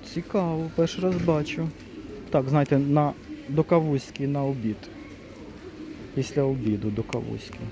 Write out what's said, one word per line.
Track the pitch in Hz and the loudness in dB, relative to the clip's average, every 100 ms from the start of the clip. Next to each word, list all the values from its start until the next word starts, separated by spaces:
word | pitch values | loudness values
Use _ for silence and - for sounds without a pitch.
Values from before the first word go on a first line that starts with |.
| - | -6
Цікаво, | - 170 208 175 160 160 - | -8 -2 0 2 0 -2 2
перший | 165 - | 2 2
раз | 185 180 | 0 2
бачу. | 170 156 151 - 165 - - - - - - | 4 4 2 -2 -4 -6 -14 -14 -12 -12 0
Так, | 151 131 | 2 6
знаєте, | 147 139 139 | 4 6 4
на, | 143 147 147 - - - - | 6 6 4 0 -12 -14 -2
до | 147 | 0
кавузьки | 156 170 160 139 - - 139 | 4 4 4 0 -2 -4 -2
на | 143 | 0
обід. | 139 135 113 104 - - - - - - - - - - - - - | 0 0 -2 -2 -8 -14 -14 -16 -16 -16 -16 -14 -14 -14 -14 -12 -8
Після | - 131 - | -4 -2 0
обіду | 135 135 110 104 104 | 2 2 0 0 0
до | 104 | -2
кавузьки. | 110 120 113 110 - - 113 | -2 -4 -4 -8 -8 -10 -12